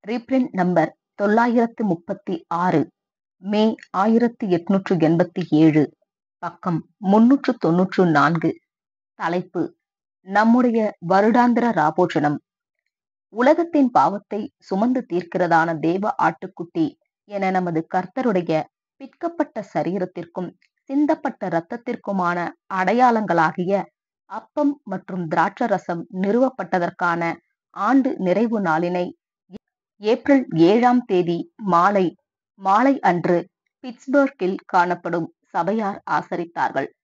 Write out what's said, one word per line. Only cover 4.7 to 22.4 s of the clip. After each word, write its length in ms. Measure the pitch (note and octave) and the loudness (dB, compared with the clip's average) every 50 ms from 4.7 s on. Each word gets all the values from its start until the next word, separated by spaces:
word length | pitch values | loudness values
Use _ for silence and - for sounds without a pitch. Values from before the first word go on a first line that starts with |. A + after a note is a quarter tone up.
| G3 G3 G3 - G3 | 0 0 2 0 0
எண்பத்தி 460 | E3 E3 D#3 E3 E3 F3+ E3+ _ F#3 E3+ - D#3 | 2 4 2 4 2 2 0 _ -8 -4 0 4
ஏழு, 260 | D3+ D#3+ D#3+ D3+ D#3 C#3+ - _ _ _ _ _ _ _ _ _ _ | 6 6 6 6 4 2 0 _ _ _ _ _ _ _ _ _ _
பக்கம் 360 | - E3+ - _ - F#3+ E3+ D3+ - _ _ _ | -14 -14 -14 _ -6 -4 -4 -4 -6 _ _ _
முன்னூற்று 540 | G3+ F#3 G3+ G#3+ A3+ A#3+ C#4 C#4 - - B3 | 0 2 4 6 6 6 4 2 2 -4 -4
தொன்னூற்று 460 | - - E3 E3 F3+ F#3 F#3 - - F#3 | 0 0 0 2 2 0 0 2 2 2
நான்கு. 440 | F3 D#3 C#3+ C#3 D3 E3+ D#3+ D#3+ D#3+ - - _ _ _ _ _ _ _ _ _ _ _ _ | 4 4 4 4 2 2 0 -2 -2 -4 -4 _ _ _ _ _ _ _ _ _ _ _ _
தலைப்பு, 440 | - E3 F3 F3+ F3+ - _ F3+ D#3 - _ _ _ _ _ _ _ _ _ _ _ | -6 -4 -4 -4 -6 -6 _ -6 -6 -6 _ _ _ _ _ _ _ _ _ _ _
நம்முடைய 520 | F#3 G3 G#3 A3 A3+ A#3 B3+ B3 B3 A3+ A3+ G#3+ G3+ - _ | -2 0 2 4 4 4 4 4 2 2 0 -2 -2 -4 _
வருடாந்திர 680 | E3+ E3 F#3 G3 G#3 A3 A3+ B3 A#3+ B3 A#3 A#3 A#3 A#3+ | -2 0 2 4 4 4 4 4 4 4 2 2 0 0
ராபோஜனம். 680 | A3 D#3+ D3+ D3+ - - F3+ E3+ - D#3 C#3+ D3 D3 - _ _ _ _ _ _ _ _ _ _ _ _ _ _ _ _ _ _ - | 0 0 0 0 2 0 0 0 0 -2 0 0 -2 -4 _ _ _ _ _ _ _ _ _ _ _ _ _ _ _ _ _ _ -4
உலகத்தின் 560 | G#3+ B3 C#4 D#4+ E4 E4+ E4+ E4+ D4 C4+ B3 | 0 2 2 4 2 0 0 2 2 2 4
பாவத்தை 500 | - D3+ C3+ D#3+ G3 G3+ _ _ G3 G3+ G#3+ - _ _ | 4 2 2 2 0 -6 _ _ -10 -8 -8 -10 _ _
சுமந்து 420 | _ - F#3+ F#3+ A3 B3 B3+ B3+ - | _ -6 -2 -2 0 0 0 -2 -4
தீர்க்கிறதான 680 | _ E3+ F3+ F3 - - F#3 F3+ E3 E3 D#3+ D#3+ E3+ E3 D3+ | _ -4 -6 -6 -4 -4 -2 0 2 2 2 2 0 -2 -2
தேவ 340 | D3 D#3+ E3+ G3 G3+ G#3+ - - | -2 -2 -2 -2 -4 -4 -2 0
ஆட்டுக்குட்டி 680 | - D#3+ E3 _ - F#3+ _ - - - _ E3+ D#3+ C#3+ - _ _ _ _ _ _ _ | -2 -2 -2 _ -14 -18 _ -14 -14 -10 _ -4 -4 -4 -4 _ _ _ _ _ _ _
என 220 | G#3 G3 G3 F#3+ | -8 -4 -4 -2
நமது 300 | F#3+ F#3 F3+ F3 E3+ D#3 D#3+ | -2 -2 -2 -2 -4 -4 -6
கர்த்தருடைய 680 | _ - F#3 F#3 F#3 _ C4 C4 B3 G3+ F#3 F3 F3 D#3+ D#3 - _ _ _ _ _ _ _ | _ -6 -6 -6 -6 _ -4 -2 -2 -2 -2 -2 -2 -4 -4 -4 _ _ _ _ _ _ _
பிற்கப்பட்ட 640 | C4+ C4 _ _ - E4+ E4+ E4+ D4+ - _ A3+ G3 - | -20 -20 _ _ -10 -10 -4 -4 -6 -6 _ -14 -14 -8
சரீரத்திற்கும் 800 | _ D#3+ D3 E3 F#3 G3+ F3+ - _ F3 E3 - _ G3 F3+ - _ _ _ _ _ _ _ - | _ -6 -4 -4 -4 -6 -6 -8 _ -14 -16 -12 _ -12 -12 -12 _ _ _ _ _ _ _ -6
சிந்தப்பட்ட 520 | C4+ C#4+ D4+ C#4+ D#4 D#4 - C4+ A#3 _ G#3+ | -2 -2 0 0 -2 -4 -4 -10 -8 _ -8
இரத்தத்திற்குமான 920 | F#3 E3+ E3 E3 _ B3 A3+ _ B3 A#3 - _ - G3 F#3+ F3+ E3+ F3 F3 | -4 -4 -4 -6 _ -14 -12 _ -10 -10 -10 _ -6 -4 -2 -2 -2 -2 -4